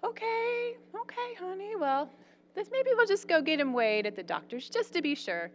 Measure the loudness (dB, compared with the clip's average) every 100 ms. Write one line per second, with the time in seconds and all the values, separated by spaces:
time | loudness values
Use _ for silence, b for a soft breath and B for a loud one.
0 | -4 -4 -2 0 0 0 -2 -6 -12 -10
1 | -10 -6 -6 -6 -8 -6 -6 -2 0 0
2 | -2 -8 B B _ -8 -4 0 2 4
3 | 6 4 4 2 4 2 2 2 4 4
4 | 0 -4 -4 -4 -4 -10 -6 -2 0 0
5 | 0 -2 -2 -4 -4